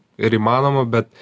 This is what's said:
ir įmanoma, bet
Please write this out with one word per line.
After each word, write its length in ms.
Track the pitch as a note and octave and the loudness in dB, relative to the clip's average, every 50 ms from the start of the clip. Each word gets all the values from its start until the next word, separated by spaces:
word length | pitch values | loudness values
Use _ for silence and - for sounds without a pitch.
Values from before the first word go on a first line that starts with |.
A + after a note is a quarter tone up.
| _ _ _ - | _ _ _ -4
ir 140 | G#2+ A2+ | -2 0
įmanoma, 540 | A2+ A2 G#2+ A2 A#2+ C3 C#3 C#3+ C#3 C3+ C3 A#2 | 0 0 0 0 0 2 0 0 0 0 0 0
bet 180 | A#2 A2+ A2+ - _ - | 0 -2 -2 -4 _ -20